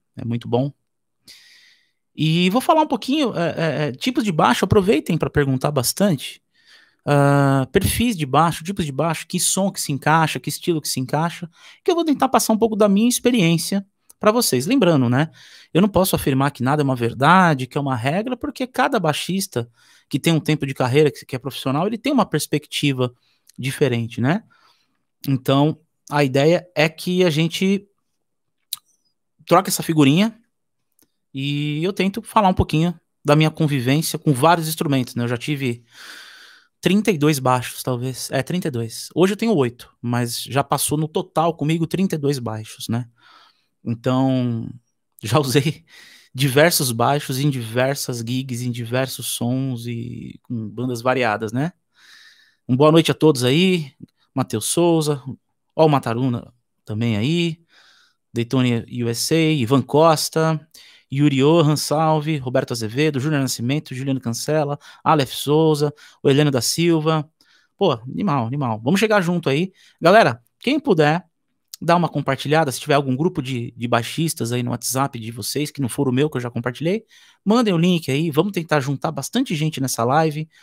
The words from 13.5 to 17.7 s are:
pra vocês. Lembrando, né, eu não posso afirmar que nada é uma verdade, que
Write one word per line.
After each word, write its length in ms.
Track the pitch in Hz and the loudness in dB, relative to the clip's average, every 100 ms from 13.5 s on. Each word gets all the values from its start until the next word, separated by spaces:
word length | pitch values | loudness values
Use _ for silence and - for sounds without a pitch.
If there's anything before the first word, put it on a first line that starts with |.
| 165 - 196 196 _ _ _ | 2 -2 -6 -6 _ _ _
pra 140 | 208 | 0
vocês. 340 | 233 - 127 143 | 2 0 0 0
Lembrando, 440 | 269 175 151 120 | 2 4 4 4
né, 200 | 123 160 - - - - | 2 -2 -6 -20 -20 -2
eu 80 | 165 | 2
não 80 | 208 | 2
posso 260 | 202 185 - | 2 2 0
afirmar 360 | - 131 139 | 0 0 0
que 120 | - | -2
nada 180 | 123 151 | -2 0
é 40 | 139 | 0
uma 100 | 127 | 0
verdade, 720 | 117 117 143 185 175 135 | -2 2 4 6 6 2
que 100 | 127 | -2